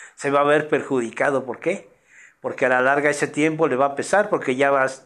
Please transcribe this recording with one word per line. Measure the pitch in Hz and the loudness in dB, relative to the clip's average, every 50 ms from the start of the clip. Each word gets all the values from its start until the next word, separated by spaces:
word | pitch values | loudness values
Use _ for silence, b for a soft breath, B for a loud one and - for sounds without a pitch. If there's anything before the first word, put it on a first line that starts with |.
| B B B | B B B
se | B - 139 | B -4 0
va | 139 143 | 2 2
a | 143 | 4
ver | 143 147 156 151 - | 4 2 2 2 0
perjudicado. | 156 135 135 - 139 127 117 113 - - 135 143 139 131 - | -2 -2 -2 0 -2 -2 -2 -2 -2 -2 -2 0 0 -2 -4
¿Por | 123 113 - | -6 -10 -6
qué? | - 160 196 196 - - b b b b b b b b b b | -4 -4 -4 -6 -8 -18 b b b b b b b b b b
Porque | - 127 117 - 135 | -10 -8 -4 0 2
a | 127 | 2
la | 127 127 | 4 4
larga | 127 131 139 147 143 151 | 4 2 2 2 2 0
ese | 143 143 151 135 | 0 0 -2 -4
tiempo | - 147 147 160 156 151 165 143 | -2 0 0 0 0 0 0 0
le | 127 | 2
va | 123 139 | 0 0
a | 139 139 | 0 -2
pesar, | - - - - 196 208 208 | -4 -4 0 2 0 2 2
porque | 170 147 - 135 127 | -2 -2 -2 -2 0
ya | 127 139 139 | 2 2 2
va, | 139 139 131 131 - - - | 2 2 0 0 -4 -8 -18